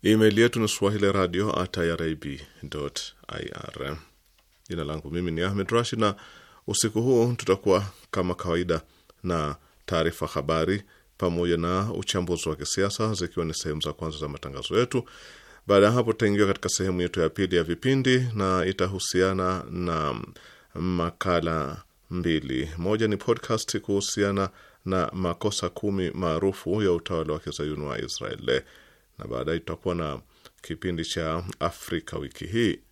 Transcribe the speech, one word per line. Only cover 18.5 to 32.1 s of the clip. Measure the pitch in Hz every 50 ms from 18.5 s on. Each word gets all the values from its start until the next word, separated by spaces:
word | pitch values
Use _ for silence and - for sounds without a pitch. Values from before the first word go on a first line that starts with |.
| 92 92 87
itahusiana | 92 98 - 95 92 101 92 - - - 90 92 95 95 92 92 92 92 90 - -
na | 82 87 90 87 82 80 76 73 64 57 - - - - - - - - - _ _
makala | - 82 92 90 87 85 87 - _ - 95 90 85 80 82 82 80 73 67 76 - - _ _ _ _ _
mbili. | 90 90 85 85 82 76 - 67 64 64 65 78 78 82
Moja | 85 95 107 110 113 107
ni | 104 98
podcast | - - 113 - - - 117 113 - - - 107
kuhusiana | - - 101 98 98 - - - 101 101 98 98 98 95 - - - - _ _ _
na | 92 95 92 87 - -
makosa | 92 92 87 87 - - 110 104 - - 87
kumi | - - - 104 98 95 92 87
maarufu | - - 95 82 78 80 98 98 95 - - 82 92 107 107
ya | 95
utawala | 87 85 - - 90 82 80 76 78
wa | 78
Kizayuni | - 80 76 - 73 76 76 73 73
wa | 73 62 55
Israel, | 60 - - - - - - - - - 64 - - - - - - - _ _ _ _ _ -
na | - -
baadaye | 58 60 65 73 82 82
tutakuwa | 80 - 80 - - 95 87
na | 85 82 76 71 64 - _ _ _ _ - _ _
kipindi | - - 113 - - 92 87 82 82
cha | - - 85 82 80 80 85 90 92 - _
Afrika | - 85 - - - - 90 82 - -